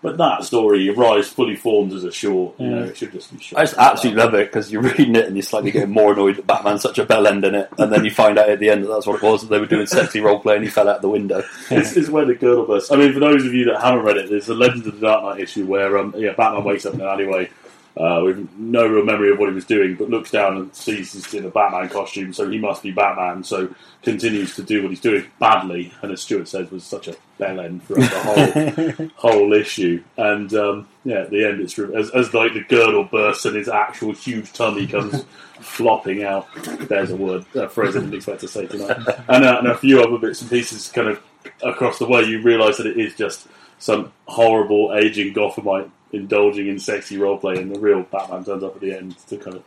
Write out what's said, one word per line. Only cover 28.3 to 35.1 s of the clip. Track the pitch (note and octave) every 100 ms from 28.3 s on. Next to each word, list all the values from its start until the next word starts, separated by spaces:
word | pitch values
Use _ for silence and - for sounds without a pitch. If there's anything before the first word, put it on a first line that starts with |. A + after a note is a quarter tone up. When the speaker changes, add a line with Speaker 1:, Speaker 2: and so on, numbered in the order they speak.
| G#2 - D3+ D#3 - D#3+ -
Speaker 1:
whole, | D#3+ -
<laughs> | A#2+
whole | A2 G2+
issue. | G#2+ E2+ - F2+ F2 - -
And, | G#2+ G#2 G2+ G#2+
um, | G#2 G2+ G2+ _ C3+
yeah, | G#2+
at | F#2
the | G#2 G#2+
end, | G2
it's | F2+ -
re-, | G2+ A2
as, | G#2+
as, | B2+ A#2+
like, | A2+ A2+
the | A2+ G2
girdle | A#2+ A2+ G#2 F#2+
bursts | G#2+ G#2 G2+ A2
and | G#2
his | G#2
actual | G#2+ G#2+ - G#2+
huge | G#2 - A2+ G#2
tummy | - A2+ G2+ G2
comes | G#2 G#2